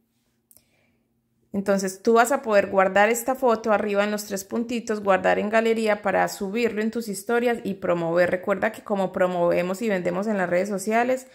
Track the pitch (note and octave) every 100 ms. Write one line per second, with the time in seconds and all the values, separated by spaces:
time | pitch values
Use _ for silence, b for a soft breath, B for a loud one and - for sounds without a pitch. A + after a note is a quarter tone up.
0 | _ _ _ _ _ _ b b b b
1 | b _ _ _ _ G3 G3 G3 F#3+ -
2 | A#3 A3+ A#3+ C#4 A3+ G3+ F#3+ G3 F#3+ F#3+
3 | G#3 A#3 - C4 B3 A3+ A3+ G3+ G#3 G3
4 | G#3 G#3 G#3 G3 - A3+ A#3 A#3+ A#3 G#3+
5 | G3 F#3 F#3 F3+ G#3 A3+ A3+ A3+ A3 G#3
6 | G3+ F#3 F3 - G3 A3+ A#3 G3+ A3 A#3
7 | A3 F#3+ - A#3 A#3+ A#3 - F#3+ F#3 F3
8 | E3 F3 F3+ F3+ G3+ F#3+ G#3+ - - G3
9 | F#3 F#3 F3+ F3+ F3 F3 F3+ F#3+ A3+ F#3
10 | F3 F3+ G#3+ G3+ F3 F3+ G3 F#3+ G#3+ A3+
11 | B3 B3+ -